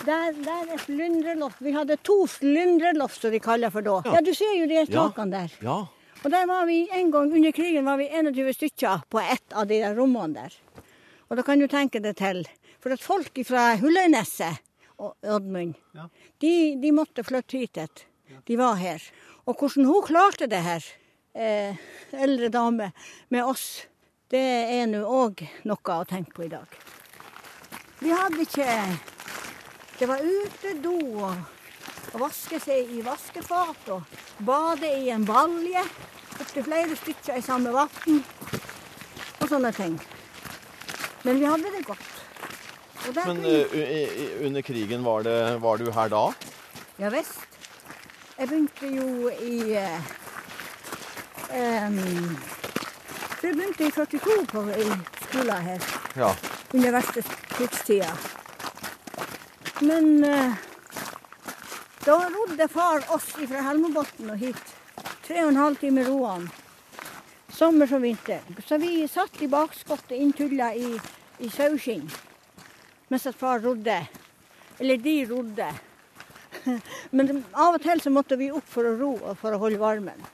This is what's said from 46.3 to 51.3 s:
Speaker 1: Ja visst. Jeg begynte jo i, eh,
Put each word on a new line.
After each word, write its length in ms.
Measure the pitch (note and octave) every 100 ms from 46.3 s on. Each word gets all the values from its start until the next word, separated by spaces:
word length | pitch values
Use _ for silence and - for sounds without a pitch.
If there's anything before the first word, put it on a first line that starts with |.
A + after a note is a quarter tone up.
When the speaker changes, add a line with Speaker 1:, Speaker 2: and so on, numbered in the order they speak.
| C4 - - - - - -
Speaker 1:
Ja 120 | G3+
visst. 280 | B3+ D#4+ - - - - - - - - - - -
Jeg 80 | C4
begynte 400 | D#4 D4 - C#4
jo 400 | C4+ C4 B3 A#3+
i, 440 | A#3 A#3+ A#3+ A3
eh, 280 | G#3+ G3 E3 C3+ - - - - - - - - - - - -